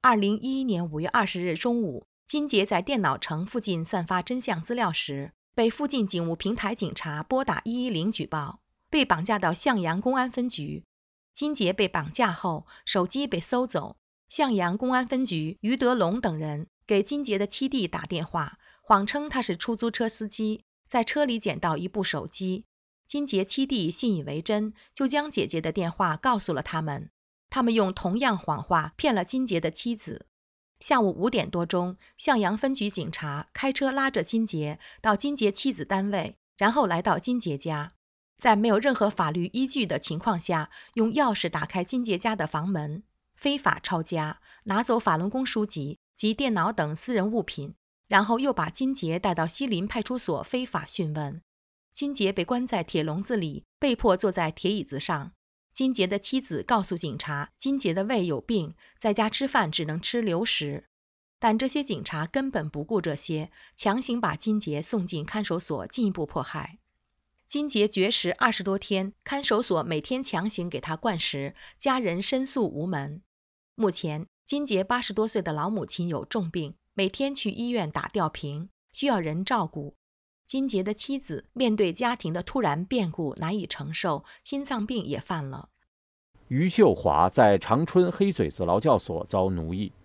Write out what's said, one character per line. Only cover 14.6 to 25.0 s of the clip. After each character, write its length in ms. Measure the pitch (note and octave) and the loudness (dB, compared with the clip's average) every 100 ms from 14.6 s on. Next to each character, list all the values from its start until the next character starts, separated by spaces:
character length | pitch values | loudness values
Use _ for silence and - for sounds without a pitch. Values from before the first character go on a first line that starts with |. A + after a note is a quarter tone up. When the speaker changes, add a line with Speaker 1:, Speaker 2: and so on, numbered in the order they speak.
| F3 G3 | 2 0
Speaker 1:
公 160 | B3+ | 2
安 140 | B3+ B3+ | 2 2
分 180 | B3+ C4 | 0 0
局 320 | E3 D#3 F#3 | 0 -2 -4
于 160 | G#3 C4 | -2 2
德 180 | B3 B3 | 4 4
龙 260 | E3+ A3 | 2 2
等 160 | A#3+ D#3 | -2 -2
人 300 | D#3 D3 E3 _ - | -4 -6 -8 _ 2
给 160 | G3+ | 2
金 220 | G3 C#4+ | 2 -2
杰 160 | C4 G3 | 0 0
的 80 | G3+ | 0
七 220 | - C4+ | 0 0
弟 180 | C4+ F3 | 0 -2
打 160 | E3 | -4
电 240 | E3+ E3+ E3 | -4 -4 -2
话， 320 | E3+ C#3+ - - _ | -4 -4 -8 -20 _
谎 240 | - G3+ G3+ | 4 4 6
称 220 | D4 D4 | -2 -2
他 120 | C#4 | -2
是 160 | A3+ E3+ | -2 -2
出 180 | - A3+ | -2 0
租 140 | A#3 | 0
车 200 | - A3+ | 0 -2
司 180 | - G#3+ | -2 -6
机， 360 | - A3 G#3+ _ _ _ | -2 -2 -2 _ _ _
在 160 | B3 | 0
车 220 | A#3 D4 D4 | 2 2 2
里 140 | A#3 | 2
捡 200 | G3+ D#3+ | -2 0
到 160 | F3 D3+ | 0 0
一 120 | F3+ | -2
部 160 | G#3 | -2
手 240 | F#3 D3+ - | -2 -2 -4
机。 380 | - F#3+ F#3 - _ _ _ _ | -6 -4 -4 -8 _ _ _ _
金 180 | C#4+ C#4+ | -2 0
杰 200 | F#3+ F#3+ | 0 2
七 200 | - C4+ | 0 2
弟 240 | B3+ D#3+ | 0 0
信 260 | - A#3+ F#3 | 0 0 0
以 60 | |
为 220 | C#3 D3 | -2 -6
真， 320 | E3 G#3 G#3+ - _ | 0 0 0 -8 _
就 140 | - | -2